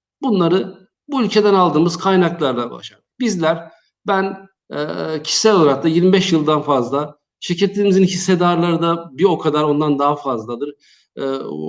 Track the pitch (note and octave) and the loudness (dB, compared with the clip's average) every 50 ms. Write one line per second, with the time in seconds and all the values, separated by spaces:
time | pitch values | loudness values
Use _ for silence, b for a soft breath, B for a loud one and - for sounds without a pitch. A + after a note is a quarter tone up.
0 | _ _ _ - C4 C4 G#3+ F#3 E3+ E3 F3 F#3+ - F#3 - - _ _ _ _ | _ _ _ -6 -4 -2 0 2 2 2 2 0 -2 -4 -12 -20 _ _ _ _
1 | _ - C#4+ C4+ A3+ G3 - G#3+ G#3 G#3 G3 F#3+ F3+ E3 D3 D#3 E3 E3+ E3+ - | _ -6 -4 -2 -2 0 2 2 4 4 4 4 4 4 2 2 0 0 -2 -2
2 | - G3 F#3+ F#3 F3 E3 F3 E3+ D#3 C3+ B2 A#2+ A#2+ A#2 B2 A#2+ - - - _ | -2 2 2 2 2 2 0 -2 -4 -2 -2 -4 -6 -8 -10 -14 -18 -20 -20 _
3 | _ _ _ - B3+ A3+ G3 F3 E3 D#3 E3 E3 - B B B B B B _ | _ _ _ -4 -4 -2 -2 0 0 0 -2 -2 -6 B B B B B B _
4 | - - G3 F#3+ G3 G3 G3 - - - _ _ _ - - C#3+ D3+ D#3+ E3+ F3 | -4 -2 -2 0 -2 -4 -6 -10 -16 -20 _ _ _ -12 -8 -8 -6 -6 -6 -6
5 | E3 D#3+ D#3 D3+ D#3 - - - - A3 G#3+ F3+ D#3 C#3+ C3+ C#3 D#3 E3 D#3+ E3+ | -6 -6 -6 -8 -6 -6 -2 0 2 4 4 6 4 4 2 2 0 0 2 4
6 | F3 F#3 F#3 F#3 F#3 - F3 D#3 D3 D3+ D#3 D3 - - C#3 C3 A#2+ A#2 C3+ C#3+ | 4 4 4 4 2 2 0 0 2 2 0 0 0 0 0 0 0 0 -2 -4
7 | D3 D3 - _ _ _ _ _ - - F3 E3+ G3+ F#3+ G3 G3+ G3+ G3+ F#3 G3 | -4 -6 -10 _ _ _ _ _ -6 -6 -2 0 0 0 0 0 2 2 4 4
8 | F#3+ F3+ F#3 - - - F#3 E3+ F3+ F3 F3 E3+ E3+ F3 E3 E3 E3+ E3+ E3+ E3+ | 4 2 0 -2 -2 0 2 2 2 2 2 2 0 0 0 0 0 0 -2 -2
9 | E3+ - C3 C3+ F3+ G3 E3 - - D#3+ D3 D3+ D3+ D3+ D3 D3 D#3 D3+ C#3+ C3+ | -6 -10 -2 2 2 2 2 2 -2 0 0 0 0 0 0 0 0 0 0 0
10 | C#3+ C#3+ D3 D3 - C#3 B2 A2+ G#2+ A2+ A#2+ A#2 C#3 D3 C#3+ b b b b b | 0 0 0 -2 -4 -6 -6 -6 -6 -8 -10 -8 -8 -10 -12 b b b b b
11 | b b b - C#3 C3+ C3+ C3+ - - D2+ D2+ D#2 | b b b -8 -6 -6 -6 -6 -8 -10 -10 -8 -8